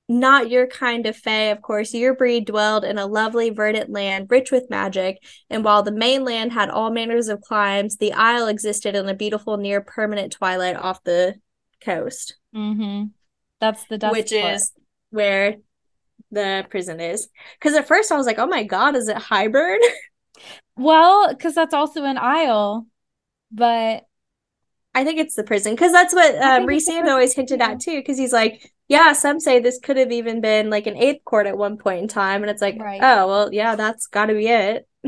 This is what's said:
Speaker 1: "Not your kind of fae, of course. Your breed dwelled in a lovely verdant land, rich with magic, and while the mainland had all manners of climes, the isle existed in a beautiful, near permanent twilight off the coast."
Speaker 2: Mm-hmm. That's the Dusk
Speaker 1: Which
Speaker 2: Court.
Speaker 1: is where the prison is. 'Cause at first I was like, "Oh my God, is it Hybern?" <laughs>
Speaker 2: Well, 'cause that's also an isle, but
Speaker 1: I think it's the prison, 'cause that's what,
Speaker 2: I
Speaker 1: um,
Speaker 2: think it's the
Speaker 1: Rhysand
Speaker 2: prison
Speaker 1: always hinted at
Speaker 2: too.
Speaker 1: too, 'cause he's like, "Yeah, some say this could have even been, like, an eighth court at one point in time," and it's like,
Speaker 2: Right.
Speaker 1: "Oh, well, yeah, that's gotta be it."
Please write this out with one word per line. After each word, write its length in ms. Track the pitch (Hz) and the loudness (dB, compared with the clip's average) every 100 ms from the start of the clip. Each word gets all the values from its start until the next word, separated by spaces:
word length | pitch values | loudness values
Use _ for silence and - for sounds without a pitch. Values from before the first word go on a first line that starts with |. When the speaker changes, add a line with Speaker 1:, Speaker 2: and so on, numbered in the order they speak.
| - | -4
Speaker 1:
"Not 420 | 240 262 277 233 | 0 4 4 4
your 160 | 247 254 | 0 0
kind 380 | - 247 233 220 | -2 -4 -2 -4
of 100 | 220 | -6
fae, 340 | 226 214 214 | -4 -2 0
of 120 | 208 | -2
course. 320 | - 208 214 | -4 -6 -4
Your 200 | 233 254 | -2 0
breed 320 | 262 254 233 214 | 2 2 2 0
dwelled 380 | 214 214 214 | 0 2 0
in 140 | - 208 | -2 -4
a 80 | 196 | -4
lovely 440 | 214 220 233 226 | -2 -2 -2 -2
verdant 400 | 214 214 220 - | -2 -2 -2 -4
land, 380 | 202 196 190 196 | -6 -4 -6 2
rich 220 | 254 262 | 0 2
with 180 | 262 254 | -2 -2
magic, 480 | 202 196 190 185 190 - - - | -6 -4 -4 -6 -6 -16 -20 -10
and 140 | 220 | -2
while 180 | 214 208 | 2 4
the 100 | 208 | 2
mainland 600 | 214 240 269 254 226 226 | -2 0 0 -2 -4 -4
had 180 | 233 196 | -2 -2
all 200 | - 220 | -2 -2
manners 380 | 226 226 233 220 | -4 -2 -2 -2
of 120 | 208 | -6
climes, 560 | - 214 202 196 208 - | -4 -2 0 0 -4 -4
the 160 | 208 | -4
isle 340 | - 226 240 220 | 2 2 2 -2
existed 480 | 208 208 202 208 | -4 -4 -4 -4
in 140 | 202 196 | -4 -4
a 60 | |
beautiful, 420 | 196 208 214 220 208 | -6 -6 -6 -6 -6
near 240 | 202 202 | -4 -4
permanent 520 | 202 - 214 208 190 | -6 -6 -6 -4 -8
twilight 440 | - 185 185 185 175 | -4 -4 -2 -4 -4
off 260 | 185 185 | -6 -8
the 320 | - 175 180 202 _ _ _ _ | -2 0 0 -2 _ _ _ _
coast." 560 | - 170 117 - - - _ | -6 -6 -6 -10 -16 -18 _
Speaker 2:
Mm-hmm. 520 | 220 208 214 208 202 208 _ _ _ _ - | -8 -6 -4 -6 -8 -10 _ _ _ _ -4
That's 240 | 220 214 - | -4 -4 -10
the 120 | 214 | -6
Dusk 140 | 214 | -4
Speaker 1:
Which 180 | 220 214 | -4 -2
Speaker 2:
Court. 240 | 214 180 | -2 -2
Speaker 1:
is 180 | 196 - _ _ _ _ | -4 -6 _ _ _ _
where 460 | 214 202 196 202 214 _ _ _ _ _ _ - | -4 -2 0 -2 -4 _ _ _ _ _ _ -10
the 360 | 208 196 190 185 | -6 -4 -4 -6
prison 280 | 196 180 165 | -8 -8 -8
is. 280 | 170 208 - _ - - | -8 -8 -10 _ -20 -4
'Cause 140 | 302 | 0
at 120 | 294 285 | 0 4
first 240 | 339 427 | 2 2
I 60 | 302 | 0
was 100 | 240 | 0
like, 120 | 214 | 0
"Oh 80 | 277 | -2
my 180 | 330 | -2
God, 320 | 214 - 277 269 | -2 0 0 0
is 120 | 220 | -2
it 80 | 233 | -6
Hybern?" 640 | - 196 220 262 339 403 | -2 0 2 0 0 2
<laughs> 80 | 480 - - _ _ _ - - _ - | 2 2 -16 _ _ _ -20 -20 _ -2
Speaker 2:
Well, 580 | 285 320 339 403 403 - | 4 8 8 8 4 0
'cause 180 | 330 | -4
that's 180 | 330 320 | -2 0
also 300 | 294 302 311 | 0 -2 -4
an 140 | 277 262 | -6 -2
isle, 680 | 240 311 302 214 208 220 226 _ _ _ _ _ _ | -2 0 0 0 0 -4 -10 _ _ _ _ _ _
but 540 | 220 240 233 226 220 _ _ _ _ _ _ _ _ _ | -2 0 2 -2 -4 _ _ _ _ _ _ _ _ _
Speaker 1:
I 100 | 262 | -2
think 140 | 277 320 | 0 -2
it's 160 | 311 | -4
the 100 | - | -4
prison, 320 | 208 208 208 233 | -2 -2 -2 2
'cause 160 | 349 | 6
that's 220 | 349 359 | 6 6
what, 200 | 359 311 | 6 4
Speaker 2:
I 220 | - 269 254 | 4 4 4
Speaker 1:
um, 60 | 247 | 4
Speaker 2:
think 60 | |
it's 140 | 294 330 | 0 0
the 60 | |
Speaker 1:
Rhysand 80 | 330 | -2
Speaker 2:
prison 80 | 339 | 2
Speaker 1:
always 260 | 269 254 | 2 2
hinted 280 | 269 254 254 | 0 -4 0
at 180 | 233 220 | -2 -2
Speaker 2:
too. 160 | - 302 | -6 -6
Speaker 1:
too, 60 | |
'cause 160 | - 262 | -6 -4
he's 140 | 254 | 0
like, 400 | 240 220 226 - _ - | 2 0 -2 -20 _ 2
"Yeah, 240 | 285 330 | 6 6
some 280 | 285 285 311 | 6 0 0
say 200 | 302 247 | 2 4
this 180 | 240 247 | 2 -2
could 180 | - 262 | -4 0
have 140 | 254 | 0
even 280 | 240 226 226 | 0 -4 -4
been, 300 | 220 214 214 | 0 2 2
like, 160 | 208 214 | -2 -4
an 100 | 208 | 0
eighth 280 | 269 294 | 0 0
court 220 | - 220 202 | -2 0 0
at 100 | 196 | -2
one 200 | 202 208 | -4 -4
point 240 | 202 180 | -4 -4
in 60 | 214 | -6
time," 340 | 208 196 202 | -2 -2 -2
and 80 | 208 | -4
it's 120 | 208 | -4
like, 160 | 202 220 | -4 -4
Speaker 2:
Right. 200 | 214 202 | -10 2
Speaker 1:
"Oh, 240 | 262 226 185 | 4 6 4
well, 280 | 196 208 | 2 0
yeah, 220 | 208 226 214 | 0 -2 0
that's 300 | 214 226 - | -2 -4 -4
gotta 280 | 208 214 | -2 0
be 140 | 214 220 | 0 2
it." 380 | 233 196 233 - _ | 2 2 -4 -8 _